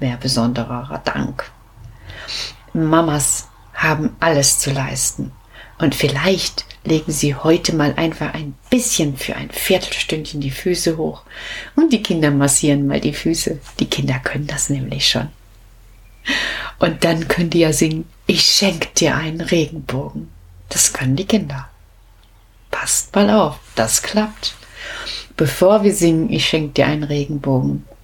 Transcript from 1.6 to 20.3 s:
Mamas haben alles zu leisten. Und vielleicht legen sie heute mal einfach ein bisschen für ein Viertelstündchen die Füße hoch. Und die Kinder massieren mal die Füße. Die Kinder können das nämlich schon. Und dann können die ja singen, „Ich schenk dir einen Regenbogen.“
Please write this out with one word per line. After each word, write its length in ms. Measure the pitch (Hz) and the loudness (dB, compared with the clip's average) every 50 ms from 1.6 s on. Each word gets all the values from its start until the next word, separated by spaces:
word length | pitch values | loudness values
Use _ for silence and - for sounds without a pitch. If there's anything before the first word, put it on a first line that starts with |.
| - - - - - - - - - - - - - - - - - - - - - - - | -20 -20 -20 -20 -20 -20 -20 -20 -20 -18 -16 -16 -12 -10 -10 -8 -10 -10 -12 -16 -16 -4 0
Mamas 720 | 165 160 156 160 165 165 160 147 139 139 - - - - - - - - - - | 0 2 4 4 4 4 4 2 0 0 0 -2 -2 -6 -12 -20 -20 -20 -14 -6
haben 440 | - 160 160 156 151 151 - - - | -2 0 0 0 0 -2 -4 -2 0
alles 400 | 165 165 156 143 135 - - - | 2 2 4 4 4 4 2 2
zu 120 | - 139 | 0 -2
leisten. 600 | 139 139 131 135 127 131 - - - - - 131 - - - - - - - - - | -2 -2 -2 -4 -4 -2 -4 -4 -4 -4 -8 -8 -10 -16 -20 -20 -20 -20 -20 -14 -4
Und 180 | - 160 139 - | 0 2 2 2
vielleicht 680 | - - 135 135 139 156 190 190 165 - - - - - - - - - | 2 0 0 0 2 2 2 2 2 0 -4 -6 -8 -10 -10 -18 -8 -2
legen 300 | - 160 156 156 165 151 | 0 0 0 0 -2 -2
sie 200 | - - 143 135 | 0 0 0 0
heute 400 | - - 160 170 170 - - 165 | 0 4 4 4 4 2 0 0
mal 200 | 156 147 143 - | 2 2 0 0
einfach 380 | - 165 160 156 - 151 143 - | 0 -2 -2 -2 -4 -6 -6 -6
ein 220 | 156 151 143 131 - _ - | -6 -8 -10 -12 -10 _ 0
bisschen 460 | 254 247 - - - - 160 143 135 | 0 0 2 0 0 0 0 0 -2
für 220 | - - - - | -4 -6 -6 -6
ein 140 | - 139 113 | -8 -8 -10
Viertelstündchen 920 | - - - - 185 180 - - - - - - 156 156 151 - 160 147 | -8 -4 0 2 2 2 0 -4 -6 -6 -4 -4 -4 -4 -4 -8 -6 -6
die 100 | 139 135 | -4 -6
Füße 460 | 135 - - 180 175 170 - 170 160 | -6 -4 -2 -2 0 0 0 -2 0
hoch. 240 | 160 156 156 156 - - - - - - - - - - - - | 0 -4 -6 -6 -10 -18 -20 -18 -16 -14 -12 -12 -12 -12 -4 0
Und 160 | 285 330 311 240 | 2 4 4 4
die 100 | - - | 2 2
Kinder 280 | - 175 160 151 147 | 0 0 2 4 4
massieren 560 | 143 139 139 143 - - 160 147 143 143 143 | 4 4 4 4 2 4 4 4 2 4 2
mal 120 | 139 143 147 | 0 0 0
die 140 | - 151 143 | 0 -2 -4
Füße. 460 | - - 160 165 - - - 160 139 - - - - | -2 -2 -2 -2 0 -2 -4 -4 -6 -10 -12 -4 -4
Die 60 | - | -2
Kinder 340 | - - 143 135 - 131 131 | -2 -2 -2 0 -2 -2 -2
können 280 | - - - 147 147 | -4 -4 -4 -4 -6
das 220 | 143 147 - - - | -4 -4 -4 -2 -2
nämlich 380 | 143 135 131 - 139 139 - | -2 -4 -4 -6 -4 0 0
schon. 220 | - - - 139 147 - - - - - - - - - - - - - - - - - - - - - - - - - - - - - | 0 0 0 -2 -6 -10 -18 -20 -20 -20 -20 -20 -20 -20 -20 -20 -20 -20 -20 -20 -20 -20 -10 -6 -4 -2 -2 -2 -4 -6 -6 -10 -10 -4
Und 280 | - 180 170 160 - - | -2 -2 0 0 0 2
dann 240 | 165 160 160 165 - | 2 2 0 0 -2
können 220 | - 180 175 165 | 0 0 0 2
die 80 | 170 170 | 4 4
ja 120 | 160 160 | 4 4
singen, 340 | 151 - 165 156 156 160 165 - - - - | 4 2 2 2 0 -4 -6 -10 -14 -8 -2
„Ich 140 | - 175 160 | 0 2 4
schenk 540 | - - - - 202 190 170 156 - - - | 4 4 4 4 2 2 0 0 -6 -2 0
dir 200 | - 170 143 135 | 2 2 4 2
einen 240 | 151 160 156 160 165 | 0 -2 -4 -4 -4
Regenbogen.“ 880 | 165 - 180 165 151 135 160 156 131 - 127 135 147 - - 151 165 - | -2 0 2 2 2 0 -4 -10 -8 -6 -4 -4 -6 -6 -10 -12 -12 -12